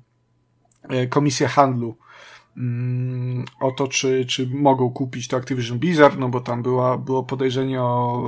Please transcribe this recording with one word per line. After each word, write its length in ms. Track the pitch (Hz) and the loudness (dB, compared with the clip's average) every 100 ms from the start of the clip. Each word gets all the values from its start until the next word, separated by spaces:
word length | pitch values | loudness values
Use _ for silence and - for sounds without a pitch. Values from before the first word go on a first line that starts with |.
| _ _ _ _ _ _ _ _ | _ _ _ _ _ _ _ _
e, 240 | - 127 127 | -4 -2 0
komisje 400 | 143 143 127 139 | 2 2 2 0
handlu. 500 | 143 139 123 117 - - - - - _ - | 4 4 2 -4 -8 -18 -20 -20 -20 _ -6
Mm, 880 | 123 120 123 123 127 127 127 123 123 - | -4 -4 -4 -2 -4 -4 -4 -6 -8 -4
o 120 | 135 | -4
to, 160 | 131 135 | -2 -4
czy, 380 | - 135 131 127 | -2 0 0 0
czy 220 | - 127 | -2 -4
mogą 360 | 135 143 131 123 | 2 4 4 2
kupić 380 | 127 131 127 120 | -2 -6 -6 -4
to 100 | 131 | -4
Activision 420 | 123 131 117 120 | -2 -4 -4 -2
Blizzard, 380 | 160 160 143 135 | 2 6 6 6
no 100 | 127 | -2
bo 120 | 123 | -2
tam 220 | 120 120 | -4 -4
była, 340 | 120 127 127 127 | -2 0 0 0
było 260 | 127 131 | -2 -2
podejrzenie 580 | 127 131 131 127 135 131 | -2 -2 -2 0 -2 -2
o, 420 | 123 123 123 123 | 0 0 -2 -4